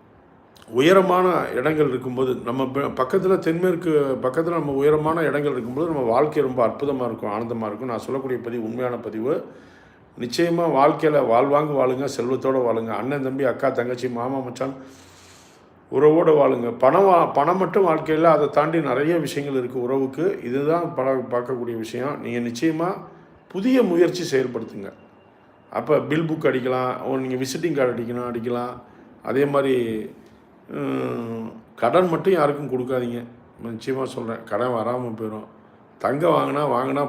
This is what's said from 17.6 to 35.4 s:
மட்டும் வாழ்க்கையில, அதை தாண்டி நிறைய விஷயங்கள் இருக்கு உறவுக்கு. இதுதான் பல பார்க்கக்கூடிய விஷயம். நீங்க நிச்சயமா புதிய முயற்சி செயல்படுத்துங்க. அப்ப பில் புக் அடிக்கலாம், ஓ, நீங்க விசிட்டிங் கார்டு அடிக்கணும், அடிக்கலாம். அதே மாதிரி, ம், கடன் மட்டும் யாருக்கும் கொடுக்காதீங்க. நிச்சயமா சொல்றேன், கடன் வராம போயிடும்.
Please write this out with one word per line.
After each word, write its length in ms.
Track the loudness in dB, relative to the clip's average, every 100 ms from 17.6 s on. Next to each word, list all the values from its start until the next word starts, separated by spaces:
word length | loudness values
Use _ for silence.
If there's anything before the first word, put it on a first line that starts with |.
மட்டும் 240 | 2 2 2
வாழ்க்கையில, 420 | 2 0 4 6 6
அதை 100 | 4
தாண்டி 320 | 2 2 0
நிறைய 340 | 0 0 2 0
விஷயங்கள் 400 | 0 -4 -2 -2
இருக்கு 180 | -2 -4
உறவுக்கு. 460 | -2 0 -2 0 -2 -2
இதுதான் 440 | -4 -2 0 0 0
பல 200 | -2 0 0 0
பார்க்கக்கூடிய 420 | -4 -2 -6 -4 -6
விஷயம். 320 | -6 -6 -6 -6
நீங்க 200 | -6 -4 -4
நிச்சயமா 400 | -2 -2 0 -4 -4 -10 -20 -20 -20 _
புதிய 340 | -4 2 4
முயற்சி 420 | 4 4 4 2
செயல்படுத்துங்க. 680 | 0 0 0 -4 -8 -12 -14 -16 -20 -20 _ _ _ _ _
அப்ப 260 | -8 0 0
பில் 280 | 2 -2 -2
புக் 180 | 0 0
அடிக்கலாம், 420 | 0 -2 -2 -2 -4
ஓ, 140 | -4 -4
நீங்க 200 | -4 -4
விசிட்டிங் 340 | -4 -4 -4 0
கார்டு 180 | 0
அடிக்கணும், 340 | 0 -6 -6 -6
அடிக்கலாம். 440 | -6 -4 -4 -6 -10 -20 -20 -20 -16
அதே 220 | -4 0
மாதிரி, 320 | 2 2 2 0 0 -4 -8 -14 -20 -20 _ _ -14 -8
ம், 680 | -4 -4 -4 -6 -6 -8 -10 -14 -20 -2
கடன் 340 | 2 4 2
மட்டும் 240 | 2 2 2
யாருக்கும் 340 | 2 0 -4
கொடுக்காதீங்க. 480 | -4 -2 -4 -4 -8 -12 -18 -20 -14 -12
நிச்சயமா 380 | -10 -6 -4
சொல்றேன், 380 | -4 -6 -8 -10 -6
கடன் 260 | -4 -2 -2
வராம 340 | -2 -4 -6 -8
போயிடும். 260 | -8 -8